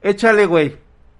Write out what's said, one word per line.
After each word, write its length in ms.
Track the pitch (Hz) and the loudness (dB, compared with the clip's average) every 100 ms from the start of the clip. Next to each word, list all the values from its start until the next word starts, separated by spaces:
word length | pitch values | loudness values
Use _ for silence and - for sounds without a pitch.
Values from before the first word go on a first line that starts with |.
Échale, 440 | 196 196 226 208 196 | -6 -2 0 2 2
güey. 320 | 165 147 143 _ _ - _ | 0 -2 -6 _ _ -20 _